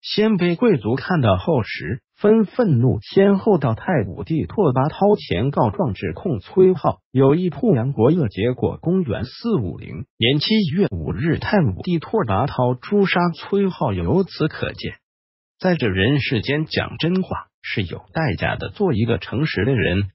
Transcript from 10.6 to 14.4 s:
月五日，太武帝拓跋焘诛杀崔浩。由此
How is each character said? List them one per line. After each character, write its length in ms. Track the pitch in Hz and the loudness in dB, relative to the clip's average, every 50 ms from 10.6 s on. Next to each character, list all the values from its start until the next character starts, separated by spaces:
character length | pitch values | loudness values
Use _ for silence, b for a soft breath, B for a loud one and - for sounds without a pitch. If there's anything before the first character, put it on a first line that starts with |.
| 208 156 127 | 2 0 0
月 140 | 185 202 151 - | 0 0 0 -2
五 200 | 87 78 127 - | -4 -6 -6 -6
日， 260 | 85 131 170 143 - | -4 -2 -2 -2 -2
太 200 | - - - 208 | -2 0 0 2
武 240 | 165 113 92 - - | 2 0 -2 -4 -4
帝 160 | - 175 165 | -4 -4 -4
拓 260 | - - - 220 175 | -4 -2 -2 -2 0
跋 220 | 113 95 95 113 | 0 0 0 0
焘 320 | 143 - - 127 123 123 123 | -2 -2 -2 -2 -2 -2 -4
诛 280 | - - 208 208 196 | -6 -2 0 2 2
杀 220 | 180 - 185 175 175 | 2 2 0 0 0
崔 380 | 165 - - - - 196 202 190 | -2 -6 -8 -4 -2 0 0 0
浩。 240 | 175 - 165 131 101 | -2 -2 -2 -2 -2
由 300 | 90 85 85 120 180 196 | -2 -2 0 0 0 0
此 240 | 180 - - | -2 -4 -4